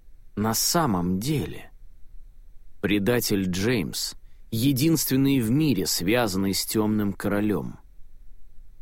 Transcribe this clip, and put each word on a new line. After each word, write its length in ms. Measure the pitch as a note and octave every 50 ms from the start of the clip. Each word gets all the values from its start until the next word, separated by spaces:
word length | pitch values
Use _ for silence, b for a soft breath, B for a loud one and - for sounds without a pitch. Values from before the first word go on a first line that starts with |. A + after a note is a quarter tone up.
| - - - - - - - G2+
"На 140 | G#2 A2 A2+
самом 680 | - - - - F3 D#3+ C3 G2 F2+ E2+ F2+ F#2 F#2
деле?" 500 | A2 C#3 D#3+ C3 F2 - - - - - - - - - - - - - - - - - - - - - - - - - - -
Предатель 680 | - F#2 G2+ G#2 G2 A#2+ B2 A#2+ A2 - G#2+ G2 F#2+ F#2
Джеймс, 640 | F2 F2+ G2 A#2 B2+ A2 D#2 - - - - - - - - - - - - -
единственный 920 | - A2+ A#2+ C#3+ C#3 B2 - E3 D#3+ - - - C3+ C3+ C3+ C#3 C#3 C3
в 100 | A2+ G#2+
мире, 340 | B2 D3+ D#3+ D3 A#2 F#2 F2
связанный 680 | - - - F2 F#2 A2+ B2 A#2+ G#2 F2+ F#2+ G2 G2 F#2
с 120 | - -
Темным 460 | - - A2+ G#2+ G#2+ G#2+ G#2+ G#2 G2+
Королем. 680 | F#2 - - G#2 G2+ G#2 G#2 G#2+ G2 D#2 B1+ - - - - - - - - - - - - - - - - - - - - - - -